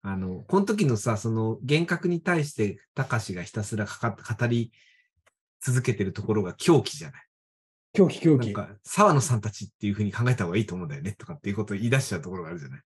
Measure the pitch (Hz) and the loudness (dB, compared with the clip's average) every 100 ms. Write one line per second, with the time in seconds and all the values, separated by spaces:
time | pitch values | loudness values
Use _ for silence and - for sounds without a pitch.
0 | 101 95 92 92 - 190 202 214 156 110 | -6 -4 -4 -6 0 2 2 2 2 2
1 | 123 107 113 113 110 113 131 151 170 170 | 0 -2 0 0 -2 -4 0 2 2 0
2 | 175 170 175 175 147 - 104 92 _ - | 0 0 0 0 0 -2 -2 -2 _ -6
3 | 135 117 - 90 87 110 104 107 101 - | -2 -2 -4 -10 -8 -6 -4 -4 -6 -4
4 | 117 - - 113 120 117 117 _ _ _ | -6 -6 -8 -2 0 0 -2 _ _ _
5 | _ _ _ _ _ _ - 123 123 104 | _ _ _ _ _ _ -2 0 0 0
6 | 95 98 104 107 90 - - 147 - - | -2 -4 0 0 0 0 6 6 4 -8
7 | 78 - _ _ _ _ _ _ _ - | -12 -16 _ _ _ _ _ _ _ 4
8 | 180 - 165 139 113 101 - - - - | 4 4 4 4 2 -4 -8 -14 -6 4
9 | 208 147 - 117 110 - 101 _ 104 98 | 6 6 4 0 0 -8 -16 _ -4 0
10 | 104 110 123 120 90 95 104 90 82 73 | -2 0 0 2 2 0 -2 -6 -8 -8
11 | 85 - - 151 - 101 104 98 117 135 | -8 -10 -14 -10 -6 -6 -4 -4 0 0
12 | - 90 87 92 80 87 135 135 _ | 0 -6 -6 -10 -10 -12 -12 -16 _